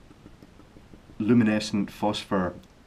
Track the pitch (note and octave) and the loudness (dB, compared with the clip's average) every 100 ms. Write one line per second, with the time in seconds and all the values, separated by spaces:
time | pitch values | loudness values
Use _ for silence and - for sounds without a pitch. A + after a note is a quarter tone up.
0 | - - - - - - - - - - | -20 -20 -20 -20 -20 -20 -20 -20 -20 -20
1 | - - G#2 A#2+ G#2+ G#2+ - G#2 F#2+ - | -18 -4 4 4 4 2 0 -2 -4 -4
2 | G#2 G#2 - G2 F2+ - - - | -4 -4 -2 -2 -2 -6 -16 -20